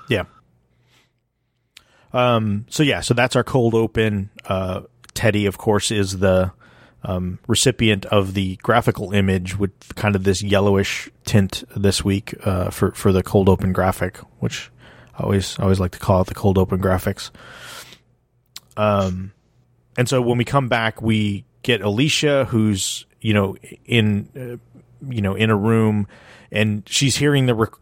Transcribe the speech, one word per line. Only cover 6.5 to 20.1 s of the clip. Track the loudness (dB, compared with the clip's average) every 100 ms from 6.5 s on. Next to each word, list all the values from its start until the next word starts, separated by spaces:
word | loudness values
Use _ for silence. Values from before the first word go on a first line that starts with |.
| -4 -20 -20 -20 _
um, | -8 -6 -6 -8 -2
recipient | 0 0 2 2 2 2
of | 0 2
the | -2 -4 -4
graphical | 0 2 2 -2 -2
image | 0 2 0 -2 -4
with | -6 -6 -18 -4
kind | 0 0
of |
this | 0 0
yellowish | 0 2 2 2 0 -4 -12 -14 0
tint | 2 2 -4 -12 -2
this | 0 0
week, | 0 -2 -4 -8 -4
uh, | -4 -4
for, | -2 -2
for | 0 2
the | 2
cold | 2 4 4
open | 4 2
graphic, | 0 0 0 -6 -8 -18 _
which | -6 -6 -14 _ -20 -20 -20 -8
I |
always, | -2 0 -2 -2
I |
always | 0 0
like | 0
to | -2
call | 2 2
it | 2
the | 0
cold | 0 2
open | 2 0
graphics. | 0 0 -2 -6 -10 -18 -20 -20 -20 -20 -20 -20 _ _ _ _ _ -20 -14 -2
Um, | 2 2 0 -2 -8 -16 _ _ _ _ _ -4
and |
so | 0